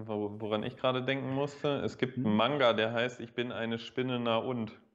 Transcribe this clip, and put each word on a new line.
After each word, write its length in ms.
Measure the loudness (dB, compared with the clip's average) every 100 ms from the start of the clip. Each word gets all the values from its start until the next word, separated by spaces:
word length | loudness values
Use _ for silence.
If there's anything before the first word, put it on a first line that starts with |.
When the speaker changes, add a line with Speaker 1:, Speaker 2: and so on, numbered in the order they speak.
| -4
Speaker 1:
wo-, 340 | -4 -4 -4
woran 220 | -2 -2
ich 120 | -2 -2
gerade 300 | 0 0 0
denken 300 | -2 -2 -2
musste? 460 | -2 -2 -2 0 -2
Es 140 | -2
gibt 160 | -2 0
Speaker 2:
Hm? 100 | 2
Speaker 1:
einen 100 | 4
Manga, 380 | 4 6 4
der 180 | 6 2
heißt 280 | 2 -2 -4
Ich 160 | -8 -4
bin 160 | -4
eine 260 | -4 -2 -4
Spinne, 420 | -4 -4 0 0
na 180 | 2 2
und. 340 | 2 -2 -4 -8 -20